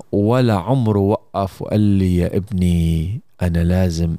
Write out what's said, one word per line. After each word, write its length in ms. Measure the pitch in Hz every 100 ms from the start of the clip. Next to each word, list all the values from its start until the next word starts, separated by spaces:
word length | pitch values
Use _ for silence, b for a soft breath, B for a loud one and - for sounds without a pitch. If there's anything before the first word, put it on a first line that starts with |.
| -
ولا 440 | 101 104 127 123 98
عمره 440 | 92 135 110 101
وقف 600 | 98 110 - 98 98 -
وقال 180 | - 107
لي: 360 | 104 98 92 87
"يا 220 | 87 101
ابني، 840 | 92 92 90 85 82 80 82 120 - -
أنا 220 | 90 85
لازم 540 | 85 92 90 80 82